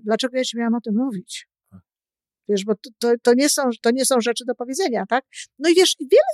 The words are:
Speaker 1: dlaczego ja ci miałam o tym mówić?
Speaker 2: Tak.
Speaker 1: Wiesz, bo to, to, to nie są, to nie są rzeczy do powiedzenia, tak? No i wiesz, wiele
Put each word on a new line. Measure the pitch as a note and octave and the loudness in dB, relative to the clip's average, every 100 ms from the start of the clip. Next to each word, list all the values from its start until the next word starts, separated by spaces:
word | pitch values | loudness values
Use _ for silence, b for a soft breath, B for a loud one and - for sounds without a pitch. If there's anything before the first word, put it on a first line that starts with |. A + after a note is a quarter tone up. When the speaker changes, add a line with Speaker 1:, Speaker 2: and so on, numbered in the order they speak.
Speaker 1:
dlaczego | G#3+ A3 B3+ B3+ | -2 -2 -2 -4
ja | |
ci | B3+ A#3 | -4 -2
miałam | A#3 | -2
o | A#3 | -2
tym | A3+ G#3 | -2 -2
mówić? | C4+ G3+ - - - _ _ | -2 -4 -10 -16 -18 _ _
Speaker 2:
Tak. | F#2+ _ _ _ _ _ _ - | -20 _ _ _ _ _ _ -4
Speaker 1:
Wiesz, | G3+ | -2
bo | G3+ | -2
to, | G#3 - - | -6 -8 -4
to, | A#3+ A#3 | -2 2
to | - | 2
nie | B3 C#4+ | 4 2
są, | - C4+ A3+ | 0 -2 -2
to | A#3 | -2
nie | B3+ | 0
są | B3+ B3+ | 0 0
rzeczy | A3+ A3+ | 0 -4
do | A#3+ | -6
powiedzenia, | A#3+ A#3+ C4+ F#4 G#3+ F#3+ | -8 -6 -4 -2 -2 -2
tak? | B3 - B B - | -4 -4 B B -2
No | D#4 | 2
i | |
wiesz, | E4+ F#4 - | 4 4 2
wiele | C4+ A4+ F#5 | 4 4 4